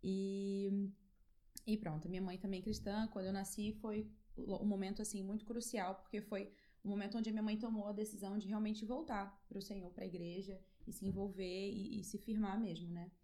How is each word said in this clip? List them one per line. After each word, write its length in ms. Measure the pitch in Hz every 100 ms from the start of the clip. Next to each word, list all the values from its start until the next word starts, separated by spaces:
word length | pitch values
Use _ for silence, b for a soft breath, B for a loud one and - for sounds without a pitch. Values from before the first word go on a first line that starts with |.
E, 840 | 190 190 196 196 196 196 196 202 196 196 - - - - - - -
e 120 | 214
pronto, 320 | 202 156 170
minha 120 | 180
mãe 160 | 185 185
também 240 | 202 190
cristã. 460 | 185 - - 208 220
Quando 200 | 202 190
eu 60 |
nasci 380 | 196 196 - 208
foi 360 | 214 220 214 214 - - -
lo-, 260 | - 190
um 40 | 208
momento, 360 | 196 190 202
assim, 220 | 214 202
muito 220 | 190 214 214
crucial, 500 | 233 233 226 180 190
porque 240 | - 208
foi 300 | 214 202 196 B B B
o 60 | 202
momento 280 | 202 208 233
onde 120 | 220
a 20 |
minha 120 | 214
mãe 140 | 214 214
tomou 300 | 233 220 208
a 60 |
decisão 440 | 208 214 - 196 208
de 100 | 190
realmente 360 | 214 214 214 214
voltar 560 | 254 330 214 196 - -
pro 140 | 196
Senhor, 280 | 190 196 180
pra 140 | 180 190
igreja, 540 | 175 170 175 190 190 B B -
e 60 |
se 140 | - 196
envolver 640 | 190 196 185 185 180 196
e, 300 | 214 190 214
e 20 |
se 140 | 175 202
firmar 420 | - 220 208 196
mesmo, 320 | 220 165 170
né? 180 | 170 175 -